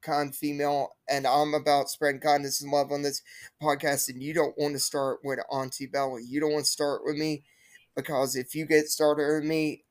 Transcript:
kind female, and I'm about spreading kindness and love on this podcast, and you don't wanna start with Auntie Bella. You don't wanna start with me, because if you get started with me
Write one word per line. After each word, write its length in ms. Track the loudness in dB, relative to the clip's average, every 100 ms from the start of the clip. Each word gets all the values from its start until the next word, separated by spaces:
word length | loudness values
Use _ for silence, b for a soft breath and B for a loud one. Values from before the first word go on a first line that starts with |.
kind 340 | 0 0 0 -4
female, 600 | -6 0 0 0 -2 -8 -2
and 180 | 0 4
I'm 300 | 4 4 2
about 340 | 4 2 2
spreading 320 | 0 0 0
kindness 400 | 2 2 2 -6
and 100 | 0
love 200 | 0 2
on 100 | 0
this 220 | -2 -4 B B B _
podcast, 500 | 0 0 0 0 -2
and 120 | -6
you 100 | -6
don't 240 | 0 0 0
wanna 180 | -2 0
start 440 | -2 -2 -2 -2
with 160 | -4 -6 -4
Auntie 360 | -4 -4 -8 -6
Bella. 340 | -2 -2 -4
You 180 | -6 -2
don't 120 | 0
wanna 120 | 0 0
start 380 | 0 0 0
with 120 | -2 -2
me, 280 | -2 -4 b b b b b -8
because 420 | -2 0 0 0
if 180 | -4 -6
you 100 | 4
get 240 | 4 4
started 380 | 2 2 4 2
with 160 | 2
me 400 | 2 0 0 -4 _